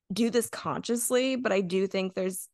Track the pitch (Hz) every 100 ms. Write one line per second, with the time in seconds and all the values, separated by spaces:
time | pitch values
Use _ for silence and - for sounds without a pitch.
0 | - 190 240 240 220 - 160 - - 233
1 | - 247 262 262 240 196 185 190 190 196
2 | 190 190 190 185 -